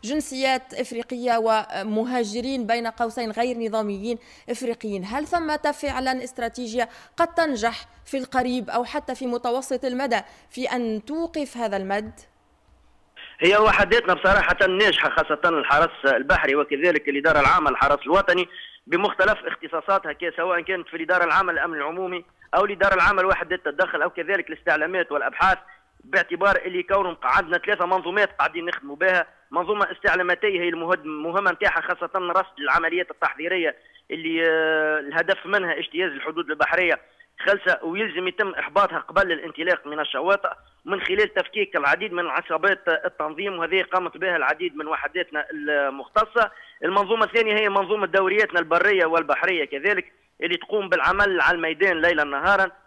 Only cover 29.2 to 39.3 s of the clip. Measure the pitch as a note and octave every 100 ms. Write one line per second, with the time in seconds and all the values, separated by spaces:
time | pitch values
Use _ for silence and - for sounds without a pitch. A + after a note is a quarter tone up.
29.2 | E3 _ _ D3+ F3 G#3 G3 F3+ - F3
30.2 | F3+ F3 G#3+ F#3+ F3 E3+ E3 F3+ D3+ D3+
31.2 | D#3 F3+ G3 E3 G3 D#3+ E3 F3 E3+ F#3+
32.2 | F3+ F3 F#3 - C#3+ D3+ E3 F3 F3 -
33.2 | D#3 B2+ D#3+ F#3 E3 - _ _ _ D#3+
34.2 | D#3+ E3 E3 D#3+ D#3+ D#3 D#3 D3+ C#3+ D#3+
35.2 | E3+ F#3+ E3 G3+ F3+ D3+ D#3 D#3+ F#3 C#3
36.2 | C#3+ D#3 D3 D3+ D3 E3+ F3+ D3+ - _
37.2 | _ - F3+ G3 F#3 F3 E3 F3+ G#3+ D#3+
38.2 | F#3 F3+ G3+ C#3 - D#3+ G3 D#3+ - E3
39.2 | F#3+